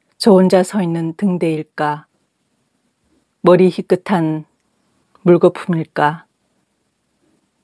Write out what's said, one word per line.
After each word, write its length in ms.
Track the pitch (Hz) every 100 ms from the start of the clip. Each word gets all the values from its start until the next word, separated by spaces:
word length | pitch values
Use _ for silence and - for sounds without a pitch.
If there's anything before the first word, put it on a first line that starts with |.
| _ _
저 140 | -
혼자 300 | 185 185 185
서 200 | 185 214
있는 320 | 175 165 165
등대일까? 920 | 165 202 180 170 156 151 - 151 151 - _ _ _ _ _ _ _ _ _ _ _ _ _
머리 280 | 170 180 185
희끗한 760 | 170 185 180 - 180 160 156 151 _ _ _ _ _ _ _
물거품일까? 1040 | 175 175 180 - - 165 156 - 147 165 - _ _ _ _ _ _ _ _ _ _ _ _ _